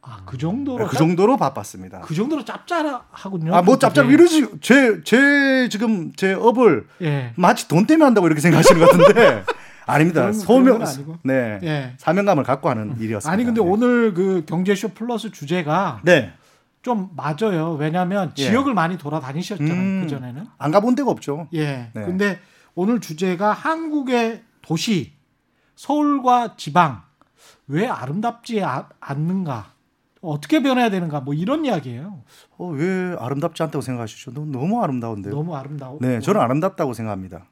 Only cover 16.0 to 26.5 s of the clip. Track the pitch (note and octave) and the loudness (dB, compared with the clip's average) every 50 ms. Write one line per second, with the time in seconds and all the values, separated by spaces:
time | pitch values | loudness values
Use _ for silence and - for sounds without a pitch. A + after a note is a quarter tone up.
16 | F#2 D#3+ F3+ D3+ A#2 F#2 E2 _ _ _ _ _ _ _ _ _ _ - A#3+ G#3+ | 2 4 4 4 4 -2 -10 _ _ _ _ _ _ _ _ _ _ -6 -4 -4
17 | F#3 F#3+ F3 C3+ B2+ D3 D#3 D3 A3 A3 F#3+ E3 D#3 E3 E3 C#3 D3 D#3 D#3 F3+ | -6 -8 -12 -8 -6 -6 -4 -2 -2 -2 0 0 -2 -2 -4 -4 -4 -2 -2 -2
18 | F3+ F3 F#3+ G3+ F#3+ D3+ A#2 - C#3 B2+ G#3 B3 C4+ C#4 B3+ F#3+ D#3+ E3 F#3 E3+ | -2 -2 -2 -2 -4 -4 -4 -4 -2 0 2 2 0 0 0 0 0 -2 -2 -6
19 | C#3+ C#3+ D3 D#3+ C3+ B2+ C3+ D#3 F3+ - G#3+ E3+ D3 D3+ F3 F3+ F#3 G3 F#3+ F#3+ | -8 -8 -8 -8 -8 -8 -8 -8 -8 -8 -6 -4 -2 -2 -2 0 -2 -2 -2 -4
20 | F3+ D#3+ D3 C3+ B2+ B2 A#2+ C#3 G3 C4 _ _ - C#3+ D#3 G3+ G3+ A#3+ B3+ C#4+ | -4 -6 -6 -8 -10 -12 -12 -14 -14 -16 _ _ -4 2 2 2 4 4 0 0
21 | C#4+ A#3+ D3 C#3+ - - C#3+ D3+ F3 E3+ E3+ D#3+ D3+ D3 C#3 B2+ A#2+ A#2 A2+ A2 | 0 -2 -2 -4 -4 -8 -8 -8 -8 -8 -4 -4 -4 -4 -4 -8 -10 -12 -10 -10
22 | G#2 G2 F3+ F#3 G3+ G3+ F#3 - _ _ _ _ _ _ _ - F3 G3+ B3 A3+ | -8 -6 -4 -2 -2 -2 -2 -4 _ _ _ _ _ _ _ -4 -2 0 0 -2
23 | - - D#3 D3+ F#3 F#3 F3+ E3 G3+ G#3 G#3 - - D4 D#4+ E4 E4 D#4+ D4 D4+ | -4 -8 -8 -4 -2 -2 -2 0 0 -2 -2 -2 -2 -4 -4 -4 -4 -4 -4 -4
24 | C4+ B3 B3+ A#3+ A#3 A3+ A3+ F#3+ _ _ _ _ _ _ D#3 E3 - - A3 F3 | -2 0 0 0 0 -2 -4 -8 _ _ _ _ _ _ -6 -4 -2 -2 -2 -2
25 | B2 E2+ _ _ _ _ _ _ _ _ _ _ _ _ _ _ - - C#4 D4 | -2 -6 _ _ _ _ _ _ _ _ _ _ _ _ _ _ -6 -4 -2 0
26 | D4 D4 C#4+ C#4 B3 B3+ B3 B3 A#3+ G#3+ | 0 0 0 0 0 2 2 2 0 -4